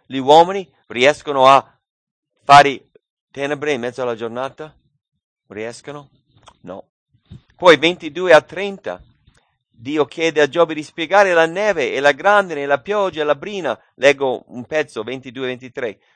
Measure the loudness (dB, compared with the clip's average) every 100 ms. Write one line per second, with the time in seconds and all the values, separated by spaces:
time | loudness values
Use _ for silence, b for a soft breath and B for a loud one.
0 | -12 -6 4 6 6 0 -10 _ -10 0
1 | 2 0 -4 4 6 6 2 _ _ _
2 | _ _ _ _ 2 2 2 -8 _ _
3 | _ _ _ -12 -10 -8 -6 -6 -8 -8
4 | -8 -8 -10 -10 -12 -14 -20 _ _ _
5 | _ _ _ _ _ -14 -14 -14 -18 -18
6 | _ _ _ _ -20 _ -18 -18 -20 _
7 | _ _ _ -20 _ 0 4 4 2 -2
8 | -10 -6 4 4 4 -10 -10 -10 -12 -12
9 | _ _ _ _ _ _ _ _ -6 -2
10 | -2 -2 -2 2 0 2 0 -2 -10 -10
11 | 0 2 4 4 2 0 -2 -2 -2 0
12 | 0 2 2 2 2 -4 -2 -2 -2 -4
13 | -4 -4 -2 -2 -4 -8 -6 -6 _ 0
14 | 2 2 -2 -4 _ -16 -6 -6 -6 -8
15 | -10 -10 -12 -8 -8 -8 -12 -10 -10 -10
16 | _